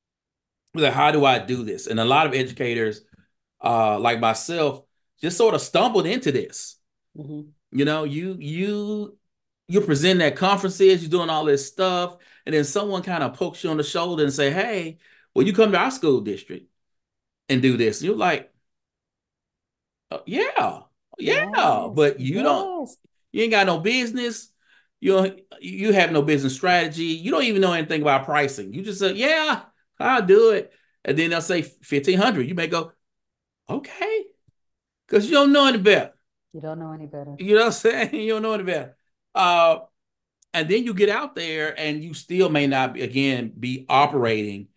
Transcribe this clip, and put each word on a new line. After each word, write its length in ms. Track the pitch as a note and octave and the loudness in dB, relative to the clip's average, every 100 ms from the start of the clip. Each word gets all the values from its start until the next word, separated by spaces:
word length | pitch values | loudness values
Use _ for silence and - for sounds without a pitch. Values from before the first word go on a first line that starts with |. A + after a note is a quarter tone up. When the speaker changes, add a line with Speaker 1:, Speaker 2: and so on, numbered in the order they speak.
| _ _ _ _ _ _ _ | _ _ _ _ _ _ _
Speaker 1:
like, 200 | E3 C#3+ | 0 2
"How 180 | B2 D3 | 4 4
do 140 | D3+ C3+ | 6 4
I 140 | B2 | 4
do 240 | G#2 B2 | 0 -6
this?" 240 | A2 F#2 - | -6 -8 -6
And 120 | A2+ | -2
a 60 | A#2 | 2
lot 220 | C#3 D#3 | 2 2
of 60 | |
educators, 680 | C3 B2+ B2 B2+ A#2 A2 G#2+ _ _ _ _ _ _ | 0 -4 -4 -4 -2 -4 -6 _ _ _ _ _ _
uh, 360 | - A#2 A2 G#2 | -2 2 2 2
like 200 | A#2 A#2 | 0 0
myself, 640 | A2+ A2 - E3+ D3 C3+ _ _ _ - | 0 -2 -4 -2 -2 -4 _ _ _ -8
just 160 | D#3+ F3+ | -6 2
sort 180 | A3+ D#3+ | 2 2
of 60 | |
stumbled 440 | - E3+ A#3 G#3+ E3 | 0 2 2 2 0
into 260 | B3 D#3 | -2 -2
this. 440 | B2 - - - - _ _ _ D#3 | -2 -4 -10 -14 -16 _ _ _ -20
Speaker 2:
Mm-hmm. 240 | C#3+ D3+ D3+ _ _ | -14 -14 -16 _ _
Speaker 1:
You 140 | C3 C#3+ | -2 0
know, 180 | D#3 | 0
you, 340 | D3+ D3 F#3 F#3 | -4 -6 -8 -10
you, 800 | D3 D#3+ G3 G#3 G#3 G#3+ G#3 - _ _ _ _ - | -10 -6 -4 -4 -6 -6 -8 -14 _ _ _ _ -2
you're 140 | F#3 | 0
presenting 440 | G3+ C#3 F3 F#3 D#3 | 2 0 2 4 2
at 100 | C#3 | 2
conferences, 680 | F#3+ G3 F#3 F#3 F#3+ F3+ | 0 0 -2 4 6 6
you're 80 | D#3+ | 2
doing 200 | F3 E3 | -2 0
all 160 | D#3 D#3 | -2 2
this 220 | C#3+ C#3 | 0 0
stuff, 500 | - F#3 F3+ F3 F3 _ _ - | -2 0 0 -4 -8 _ _ -2
and 80 | |
then 100 | D#3 | 0
someone 380 | D3 G#3 G#3 F#3 | 0 -2 -2 -4
kind 220 | F3+ F3 | -4 -4
of 100 | C3 | -4
pokes 300 | - F3 E3 | -4 -6 -4
you 60 | F3 | -4
on 80 | D#3 | -4
the 60 | |
shoulder 400 | D3 F3 F3 E3 | -2 -4 -4 0
and 80 | C#3+ | 0
say, 180 | C3+ C#3 | 2 0
"Hey, 460 | E3+ A3+ G3+ E3 E3 _ _ _ | 0 -2 -4 -8 -12 _ _ _
well, 120 | - G3+ | 0 2
you 60 | |
come 200 | G3+ G#3+ | 4 4
to 60 | F3+ | 4
our 140 | A#3 | -2
school 300 | - D#3+ B2+ | -2 0 0
district 460 | G#2 F#2+ - - _ _ _ _ _ _ _ _ - | 0 -8 -10 -18 _ _ _ _ _ _ _ _ -2
and 120 | C3 | 2
do 140 | C3 A#2+ | 2 2
this." 240 | A2 G#2 | 0 0
And 80 | D#3+ | -4
you're 80 | A3 | 0
like, 380 | F#3 D3+ - _ _ _ _ _ _ _ _ _ _ _ _ _ _ _ - | 0 -2 -6 _ _ _ _ _ _ _ _ _ _ _ _ _ _ _ -14
"Uh, 80 | - - | -14 -8
yeah, 560 | B3 B4 A#4 G#2+ - - _ _ - | -4 -2 -2 -4 -6 -18 _ _ -8
yeah," 340 | - B4+ G3+ | -2 -2 -2
Speaker 2:
Yes, 380 | - D#3+ G#2+ F#2+ | 0 2 2 -2
Speaker 1:
but 260 | B2+ D3 C3+ | 2 2 2
you 200 | B2+ F#3 | -4 -2
don't, 380 | C#4+ C#4+ F#4+ F4+ | 0 0 -2 -8
Speaker 2:
yes. 160 | B3+ - _ _ _ | -10 -14 _ _ _
Speaker 1:
you 100 | G3+ | -4
ain't 80 | A3+ | 0
got 140 | G#3+ F#3+ | 2 2
no 140 | E3 | 0
business. 720 | F#3 B3+ A#3+ B3 A#3+ A3 - _ _ _ _ _ | 0 -2 -2 -4 -6 -8 -14 _ _ _ _ _
You 100 | F#3 | 2
don't, 260 | F#3+ F#3+ F#3+ _ - | 2 2 -4 _ -18
you 320 | E3 F#3+ G#3+ | -14 -4 2
have 200 | G3 E3 | 4 4
no 80 | D#3 | 2
business 340 | C#3+ D3 C3+ C3 | 2 0 0 -2
strategy. 480 | F#3 F3+ E3 D#3 E3 | 0 2 0 -4 -6
You 260 | E3 F#3 | -6 -2
don't 120 | D#4 | 0
even 180 | B3 G3+ | 0 2
know 120 | F#3 | 2
anything 280 | E3+ D#3 D#3+ | 0 -2 -2
about 220 | D3 C3+ | 2 0
pricing. 500 | C3+ D3 C#3 C3+ G2 | 0 -2 -2 -4 -12
You 100 | B2 | -12
just 160 | G#3 F#3 | -10 -4
say, 140 | G3 | -2
"Yeah, 500 | G3 C4+ D#4+ D#4 A3+ - _ _ - | 0 0 0 -2 -4 -8 _ _ -6
I'll 260 | A#3 B3+ F#3 | 0 0 6
do 260 | G3+ A3+ | 6 6
it." 200 | G3+ - _ _ _ | 4 -2 _ _ _
And 140 | - C#3+ | -4 0
then 120 | E3 | 0
they'll 100 | E3+ | -2
say, 220 | D#3+ F3 | -2 -4
"Fifteen 540 | D3+ - - C#3+ C#3 F#3 | -4 -12 -4 -2 0 2
hundred." 280 | A3+ F3+ C3 | 2 0 -4
You 80 | F3 | -4
may 120 | E3 | -4
go, 260 | E3+ D#3+ _ _ _ _ _ _ _ - | -4 -6 _ _ _ _ _ _ _ -10
"Okay," 560 | A#3 - - G4+ A4 F#4+ _ _ _ _ _ _ _ - | -10 -10 -8 -4 -4 -6 _ _ _ _ _ _ _ 0
'cause 160 | G3+ G#3+ | 0 2
you 80 | |
don't 180 | D4 C#4+ | 4 6
know 160 | C#4+ C#4 | 6 4
any 120 | A#3 | 4
better. 340 | G3 E3+ - _ _ _ _ | 4 4 2 _ _ _ _
Speaker 2:
You 80 | D#3+ | -16
don't 180 | D#3 D#3+ | -12 -12
know 140 | D#3+ | -12
any 120 | D#3 D3+ | -14 -14
better. 300 | D3 C#3+ C#3+ | -16 -16 -8
Speaker 1:
You 180 | F#3 G#3+ | 2 4
know 100 | A3+ | 4
what 0 | |
I'm 40 | |
saying? 360 | - A3+ C4 A3 | 2 0 0 -2
<laughs> 40 | |
You 200 | B3 G#3+ | -4 -4
don't 80 | A3 | -2
know 120 | A3 | -2
any 100 | G#3+ | -4
better. 320 | F#3 D#3+ C3 _ _ _ _ - | -4 -6 -6 _ _ _ _ 0
Uh, 440 | F3+ F3 E3 D#3+ - _ _ _ _ _ _ | 2 6 4 2 -4 _ _ _ _ _ _
and 140 | E3+ D#3+ | -4 0
then 160 | G#3+ A#3+ | 0 0
you 100 | F#3+ | 0
get 140 | G#3 | 2
out 260 | A3 D4 - | 0 -4 -8
there 440 | E3+ D#3 D3+ - | -8 -4 -6 -4
and 240 | D#3 D3+ | -6 -6
you 120 | E3 D3 | -8 -14
still 340 | - F3+ F3+ | -6 0 2
may 160 | D3+ C#3+ | 2 2
not 280 | C3+ B2+ A2+ | 0 -2 -4
be, 60 | |
again, 520 | A#2+ B2+ C#3 B2 A#2 G#2+ | -6 -2 0 -2 -6 -8
be 260 | B2 B2+ - | -8 -8 0
operating 840 | C3 D3 D3 A#2 A2 G#2 G2 G2+ | 2 4 2 0 0 -4 -8 -16